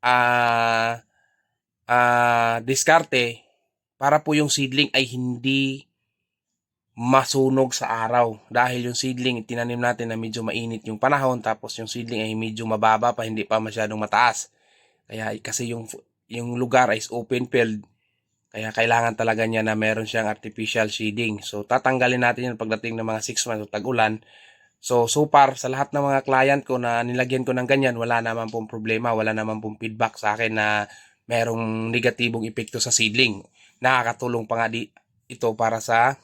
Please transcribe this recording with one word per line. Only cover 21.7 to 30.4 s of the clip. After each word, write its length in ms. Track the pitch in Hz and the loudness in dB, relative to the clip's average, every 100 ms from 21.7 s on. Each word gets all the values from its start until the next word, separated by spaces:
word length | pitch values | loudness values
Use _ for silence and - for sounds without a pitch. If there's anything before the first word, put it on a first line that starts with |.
| 127 131 131 123 123 | 0 2 2 2 4
natin 320 | 123 120 123 | 2 2 -4
yun 80 | 117 | -6
pagdating 400 | 110 110 120 113 | -4 -4 -4 -6
ng 80 | 113 | -4
mga 160 | 110 | -4
six 240 | - 120 - | -4 -6 -4
months 160 | 110 | -4
o 80 | 104 | -6
tag-ulan. 480 | 107 110 120 110 107 _ - - _ _ _ | -6 -4 0 2 0 _ -20 -20 _ _ _
So, 320 | - 123 117 | 0 2 4
so 160 | 147 151 | 2 4
far, 240 | 143 135 131 | 6 6 2
sa 160 | 131 | -6
lahat 240 | 131 139 147 | -4 -2 -2
ng 80 | |
mga 160 | 143 135 135 | 0 0 2
client 340 | 131 135 139 - | 2 4 2 0
ko 80 | 127 | -2
na 240 | 120 117 | 0 -2
nilagyan 480 | 120 123 127 131 127 | -2 -2 0 -2 -2
ko 80 | 127 | -2
ng 80 | |
ganyan, 320 | 123 139 135 117 | 2 2 2 0
wala 240 | 117 120 | 0 0
naman 320 | 113 113 113 | 0 -4 -6
pong 160 | 113 110 | -6 -8
problema, 480 | 117 110 110 120 113 | -8 -2 -2 0 0
wala 160 | 110 | 0
naman 320 | 110 110 110 | -2 -4 -6
pong 160 | 107 107 | -8 -10
feedback 400 | 113 110 113 - | -10 -2 -4 0
sa 160 | 107 | -2
akin 160 | 107 | 0